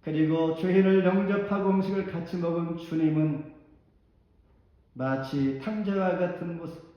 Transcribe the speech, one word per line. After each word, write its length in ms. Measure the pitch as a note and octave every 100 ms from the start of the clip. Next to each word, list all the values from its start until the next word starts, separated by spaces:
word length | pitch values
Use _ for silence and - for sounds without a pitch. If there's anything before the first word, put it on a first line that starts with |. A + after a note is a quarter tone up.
그리고 520 | - D3+ D#3 D#3+ E3 D#3+
주인을 480 | F#3 F#3 F#3+ F#3+
영접하고 680 | F3+ G3 G3+ G3+ - G3 F#3+
음식을 340 | F#3+ F#3+ F#3+ F3+
같이 260 | E3 E3+ F3+
먹은 400 | E3+ E3+ E3 E3+
주님은 720 | - D#3+ D#3 D#3 D#3 C#3 - - - - _ _ _ _ _ _ _ _ _ _ _
마치 680 | B2+ C3 C3+ - C#3+ C3+ C3+
탕자와 580 | - G#3+ G3 G3 F#3 F3+
같은 400 | F3+ - E3+ E3+
모습 260 | E3 - -